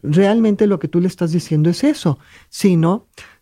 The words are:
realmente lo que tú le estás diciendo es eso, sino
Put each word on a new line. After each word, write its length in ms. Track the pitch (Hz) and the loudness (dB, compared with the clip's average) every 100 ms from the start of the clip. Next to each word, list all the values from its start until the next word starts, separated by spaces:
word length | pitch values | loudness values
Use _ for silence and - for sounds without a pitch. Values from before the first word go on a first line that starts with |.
realmente 640 | - 156 196 226 220 202 208 | 0 0 2 2 0 2 0
lo 120 | 185 | 0
que 80 | 151 | -2
tú 120 | 175 | -2
le 60 | 180 | -2
estás 220 | - 170 | -2 -2
diciendo 380 | 170 - 156 156 | -2 -2 0 0
es 140 | 175 | 0
eso, 340 | 285 302 175 131 _ - _ | -2 0 -4 -4 _ -20 _
sino 560 | - 202 170 165 208 _ - - _ | -2 0 2 2 -2 _ -20 -20 _